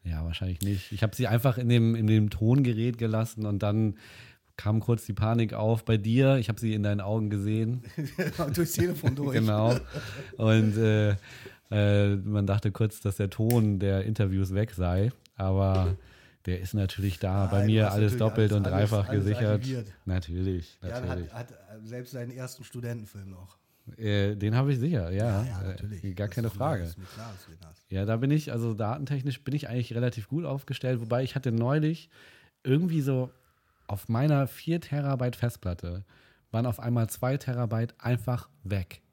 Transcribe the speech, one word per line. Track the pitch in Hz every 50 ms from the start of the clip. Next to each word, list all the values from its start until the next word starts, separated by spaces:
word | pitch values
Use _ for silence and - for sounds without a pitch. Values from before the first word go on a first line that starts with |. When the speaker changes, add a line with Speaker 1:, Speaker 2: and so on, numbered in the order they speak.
Speaker 1:
ja, | _ 90 82 78 80
wahrscheinlich | 85 82 - 98 92 90 -
nicht. | 98 101 101 95 - -
Ich | 104 98 113
hab | 104 -
sie | - 123 104
einfach | 107 120 113 135 113 127
in | 123 117
dem, | 120 120 113 113 117
in | 113 110 107
dem | 110 110 107 104
Tongerät | - - 107 113 123 143 139 120 113 107 113 123 117 113
gelassen | 113 110 110 110 110 113 - 113 107
und | 104 101 98
dann | 104 104 104 110 110 107 98 - - - - - - - - _ _ _ _
kam | - - 104 107 110
kurz | 107 - 117 110 -
die | -
Panik | 98 - 110 110 117 117 113 104 -
auf | 110 107 110 113 110 -
bei | - 113
dir. | 107 98 110 113 127 135 135 135 131
Ich | 113 -
hab | 107 -
sie | 117 110 107
in | 107
deinen | 101 104 104 104
Augen | 95 98 107 113 107 104
gesehen. | 104 101 98 104 107 110 113 113 123 127 117 107 -
Speaker 2:
<laughs> | - 147 127 - - 185 156 - - 165 147 147
Durchs | 175 170 -
Telefon | - - 170 180 165 143 - 117 131
durch. | 143 147 139 127 113
Speaker 1:
Genau. | 110 110 104 104 110 117 123 127 - - - 151 - - - - 139 - -
Und, | - 113 110 110 110 110 107 98
äh, | 110 113 107 107 107 107 104 101 98 - - - - - - - _ _ _
äh, | 104 104 104 101 101 101 101 101 101
man | 98 95 104 104 104 101
dachte | 98 98 104 - 107
kurz, | 95 - 113 104 - -
dass | - 104 98
der | - 104 95
Ton | - - 110 113 120 120 110 104 101 95
der | 101 98 98 98 95
Interviews | 110 107 - 104 95 95 95 95 90
weg | 95 98 110 110
sei, | - - 90 87 90 95 101 127 - _ _ - _
aber | - 98 95 95 98 98 95 95 95 92 90 92 - - - - - - - _ _ _
der | 90 92 90
ist | 92 92 -
natürlich | 104 95 92 - - 98 101 92 -
da. | - 95 95 101 98
Bei | 90 95 101
Speaker 2:
Nein, | 101
Speaker 1:
mir | 107 110 110
Speaker 2:
du | 107
hast | 98 98
Speaker 1:
alles | 107 107 104
Speaker 2:
natürlich | 95 -
Speaker 1:
doppelt | 110 110 107 110 110 104
Speaker 2:
alles, | 104 104 101
Speaker 1:
und | 98
Speaker 2:
alles, | 92 95 104 107
Speaker 1:
dreifach | 113 104 98 95
Speaker 2:
alles | 107 104 95
Speaker 1:
gesichert. | 101 107 123 117 104 104 101
Speaker 2:
archiviert. | 120 131 131 123 107 101 - _ _
Speaker 1:
Natürlich, | 95 92 92 85 80 85 90 92 95 92 87 82 - - _
Speaker 2:
Jan | - 90 117 127 - -
Speaker 1:
natürlich. | - 90 85 80
Speaker 2:
hat, | - 117 120 -
hat, |
äh, | 120 - - - 107 110 110
selbst | 110 120 127 123 -
seinen | 139 127 120 120
ersten | 123 127 127 123 - - 113
Studentenfilm | - - 123 117 120 120 117 107 101 - 101 98 98
noch. | 95 90 90 92 - _ _ _ _ _ _ - -
Speaker 1:
Äh, | - 113 104 104 101 98 101 104
den | 101 101 107 110
hab | 123 139 143
ich | 143 123
sicher, | 117 165 175 110 87 82
ja. | 92 98 110 120 101 98
Speaker 2:
Ja, | 117
ja, | 127 110 95
Speaker 1:
Äh, | 98 95
Speaker 2:
natürlich. | 92 - - 104 107 85 87 101 90
Speaker 1:
gar | 90 101 -
Speaker 2:
Das | -
Speaker 1:
keine | - 117 113
Speaker 2:
ist | 101
mir, | 101
Speaker 1:
Frage. | 127 156 151 98 87
Speaker 2:
ist | 82 82 -
mir | 95
klar, | 87 - 107 110 117
dass | 101 95 -
du | -
den | 82 85 92
hast. | 80 80 _ _ _
Speaker 1:
Ja, | 95 95 101
da | 104 110 117
bin | 127 135
ich, | 147 156 147 135
also | - 117 117 117 110
datentechnisch | 104 110 104 123 151 143 127 143 139 127 143 123 -
bin | _ - 135
ich | 147 - -
eigentlich | 117 123 117 - 113
relativ | 117 123 123 - 113 101 _
gut | 139 160 170
aufgestellt, | 139 135 139 - - 135 - - 127 127 117
wobei | 117 113 123 123 135
ich | 123 -
hatte | 139 127 127
neulich | 113 113 117 123 143 156 151 156 170 - - _ _ - - - - - _ _ _ _ _
irgendwie | 131 131 151 180 180 165 160
so | 135 139 135 127 127 127 - _ _ _ _ _ _ _ _ _ _ -
auf | 101 101 - -
meiner | 113 117 139 151 147 139 139
vier | 127 - - - 160 165 170
Terabyte | - - 143 147 143 139 139 123 127 123 117
Festplatte | - - 120 - - - 92 87 - - 87 87 92 98 _ _ _ _ _ _ _ _ _
waren | - 113 120
auf | 123 110 -
einmal | 107 120 120 120 113 107
zwei | - - - 127 135
Terabyte | 139 - - 123 120 123 107 113 110 117 117 - _
einfach | - 117 123 117 - - 123 - - _ _ _
weg. | - 95 101 98 90 _ - - _ _